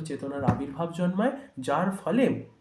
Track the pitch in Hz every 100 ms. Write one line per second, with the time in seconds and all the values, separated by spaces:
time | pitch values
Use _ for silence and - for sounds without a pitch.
0 | 156 135 139 139 135 - 139 151 165 175
1 | 180 185 254 269 - 131 131 147 190 190
2 | 156 233 254 117 - -